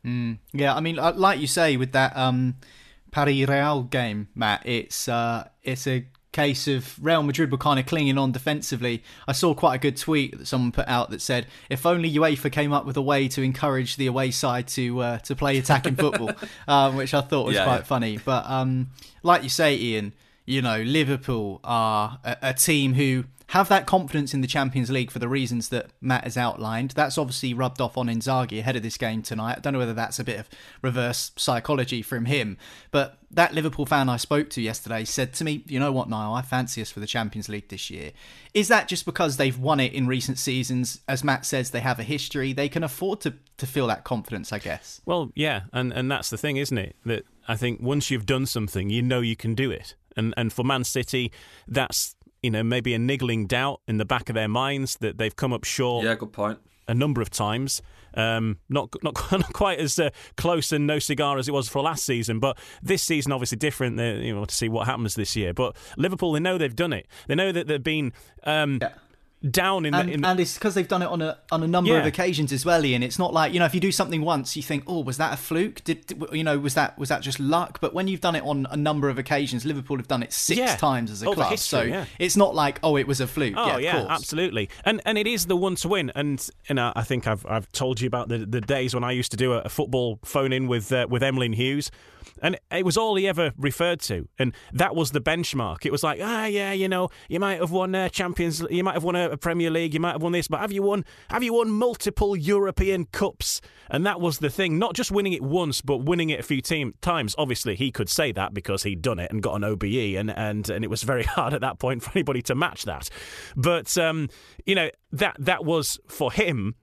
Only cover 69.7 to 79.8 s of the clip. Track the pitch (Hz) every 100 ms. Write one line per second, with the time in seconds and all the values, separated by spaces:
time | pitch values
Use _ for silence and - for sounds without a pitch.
69.7 | 190 151 170 180 151 180 185 170 - 214
70.7 | 196 175 185 175 170 160 - - 165 165
71.7 | 180 180 160 156 147 185 151 143 135 156
72.7 | 170 147 123 123 - - 160 151 175 170
73.7 | 180 190 - 190 160 156 156 127 151 135
74.7 | 143 135 170 131 123 156 139 - 160 202
75.7 | - - 165 - - 156 156 160 143 143
76.7 | 147 147 - 135 147 139 131 139 165 175
77.7 | - 160 175 190 185 180 160 143 139 131
78.7 | 147 147 151 139 131 127 143 139 120 139
79.7 | 143